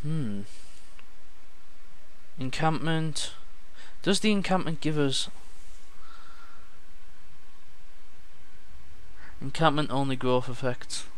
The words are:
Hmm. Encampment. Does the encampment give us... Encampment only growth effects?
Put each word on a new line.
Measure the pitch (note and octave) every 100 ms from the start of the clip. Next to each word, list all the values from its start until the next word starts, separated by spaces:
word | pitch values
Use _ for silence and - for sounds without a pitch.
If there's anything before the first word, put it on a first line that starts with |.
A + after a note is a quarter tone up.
Hmm. | D3+ D#3+ A#2+ G2+ G2+ - - - - - - - - - - - - - - - - - - -
Encampment. | C3 - D#3+ D3+ D3 D#3+ D#3+ C#3+ - - - - - - - -
Does | - G3
the | G#3+
encampment | G#3 F3+ F#3 D#3+ D#3+
give | D3+ D3+
us... | C#3+ C3+ - - - - - - - - - - - - - - - - - - - - - - - - - - - - - - - - - - - - - - - - - -
Encampment | C#3 - D#3+ C#3+ C#3
only | B2+ C#3
growth | B2+ B2+ B2+ A#2
effects? | G2 C3 B2 - - -